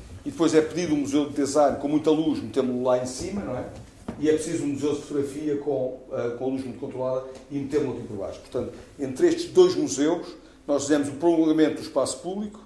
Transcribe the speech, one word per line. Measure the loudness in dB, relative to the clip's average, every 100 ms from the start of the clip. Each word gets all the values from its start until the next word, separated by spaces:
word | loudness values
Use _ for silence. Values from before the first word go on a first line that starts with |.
| -12 -12
e | -8
depois | 2 4
é | 6
pedido | 4 2 0
um | 0
museu | 2 2 0
de |
design | 0 2 4 4 4
com | 0
muita | 2 4
luz, | 4 2 0
metemos-lo | -2 -2 0 0
lá | 2 2
em | 0
cima, | -6 -6 -6
não | -6 -6
é? | -8 -14 -18 -18 -14 -2
E | 2
é |
preciso | 2 0 -4 -4
um |
museu | -2 -2
de | -2
fotografia | -4 -4 -4 -4 -4 -4
com, | -2 -2 -2 -6 -8
eh, | -6 -4 -4
com | -4
a |
luz | -4
muito | -6 -10
controlada | -10 -6 -4 -4 -6 -14 -10
e | -8
metemos-lo | -2 0 0
aqui | -4 -8
por | -8
baixo. | -8 -10
Portanto, | -8 -6 -6 -10 -16 -8
entre | -6 2 2
estes | 2 2
dois | 6 6 6
museus, | -2 0 0 0 -4 -16 -20 -12 -2
nós | -2
fizemos | 2 2 0
o |
prolongamento | 0 2 4 4 4 4 2
do |
espaço | -4 -2 -2 -2
público, | -8 -6 -8 -10